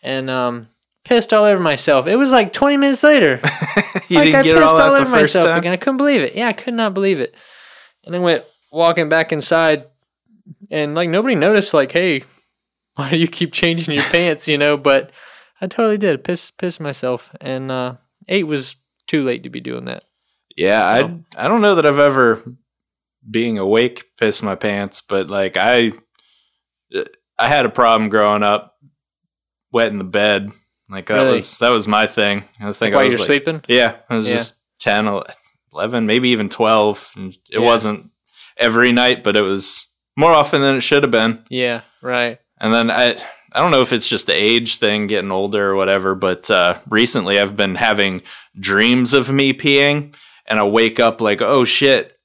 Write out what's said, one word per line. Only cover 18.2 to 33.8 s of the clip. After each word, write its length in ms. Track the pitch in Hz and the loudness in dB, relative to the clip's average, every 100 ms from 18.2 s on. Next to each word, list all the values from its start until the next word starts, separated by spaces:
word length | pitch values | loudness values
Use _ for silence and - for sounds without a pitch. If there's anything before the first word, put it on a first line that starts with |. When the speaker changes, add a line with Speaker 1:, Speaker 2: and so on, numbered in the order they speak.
| - | -4
Speaker 1:
eight 160 | 190 | -4
was 320 | 160 151 127 - _ _ - | -2 -4 -6 -12 _ _ -6
too 160 | 156 | -4
late 200 | 131 120 | -2 -6
to 60 | - | -8
be 120 | 62 | -14
doing 240 | 62 62 62 | -12 -12 -12
that. 180 | 62 _ _ _ _ _ - | -16 _ _ _ _ _ -4
Speaker 2:
Yeah, 240 | 87 107 92 113 | 0 2 2 2
Speaker 1:
So. 240 | 156 170 - - | 0 -6 -18 -8
Speaker 2:
I, 80 | 127 | -2
I 20 | |
don't 140 | 226 | 2
know 140 | 208 185 | 2 4
that 100 | 147 | 2
I've 140 | 143 | 4
ever, 420 | 147 135 123 110 - 123 _ _ _ _ _ _ 117 | 2 4 2 0 -6 -20 _ _ _ _ _ _ -8
being 280 | 110 117 107 | -4 -4 -2
awake, 480 | 98 110 123 120 - _ | 0 2 2 -2 -20 _
pissed 260 | 113 104 | -2 0
my 120 | 107 95 | -4 -4
pants, 460 | 107 101 101 - | -4 -4 -6 -10
but, 280 | - 101 87 | -6 -6 -4
like, 260 | 98 95 90 | -4 -2 0
I, 380 | 101 123 117 - _ _ _ _ _ _ _ _ _ - - _ _ _ | 2 2 0 -4 _ _ _ _ _ _ _ _ _ -10 -10 _ _ _
I 80 | 117 | 0
had 180 | 147 123 | 2 0
a 40 | |
problem 400 | - 120 113 110 | 2 2 4 2
growing 340 | 107 104 104 | 2 2 2
up 320 | 104 104 - _ _ _ _ _ _ _ _ _ _ | 0 0 -4 _ _ _ _ _ _ _ _ _ _
wetting 260 | 120 113 101 | -2 -2 -2
the 60 | |
bed. 480 | 95 101 104 101 101 - _ _ _ | -6 0 0 0 -4 -16 _ _ _
Like, 180 | 95 90 | -18 -4
that 80 | 107 | 0
Speaker 1:
Really? 120 | 135 | 2
Speaker 2:
was, 240 | 120 98 - | 0 -2 0
that 100 | 120 | 2
was 180 | 120 104 | 0 0
my 180 | 107 107 | 0 0
thing. 380 | - 104 101 101 _ | 0 -2 -2 -10 _
I 80 | 104 | -12
was 120 | 101 | -4
Speaker 1:
Like, 120 | 113 | 0
Speaker 2:
thinking 40 | 104 | 2
Speaker 1:
while 60 | |
Speaker 2:
I 40 | 131 | 2
was 80 | |
Speaker 1:
you're 60 | 120 | 0
Speaker 2:
like, 40 | 95 | 0
Speaker 1:
sleeping? 340 | 143 139 160 - | -2 -2 -10 -2
Speaker 2:
Yeah, 280 | 123 | 0